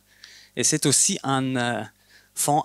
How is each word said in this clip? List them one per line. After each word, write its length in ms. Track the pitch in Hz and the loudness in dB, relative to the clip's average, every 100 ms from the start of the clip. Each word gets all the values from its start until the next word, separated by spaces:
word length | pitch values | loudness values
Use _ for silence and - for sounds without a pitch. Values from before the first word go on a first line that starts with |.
| _ _ - - - - | _ _ -20 -20 -16 -2
et 80 | |
c'est 220 | - 151 151 | 0 2 2
aussi 340 | 131 - - | 2 2 0
un, 320 | 135 135 131 131 | -2 0 0 0
euh, 280 | 120 113 110 _ _ - _ | -2 -2 -6 _ _ -20 _
fonds 300 | - - 147 | -4 0 0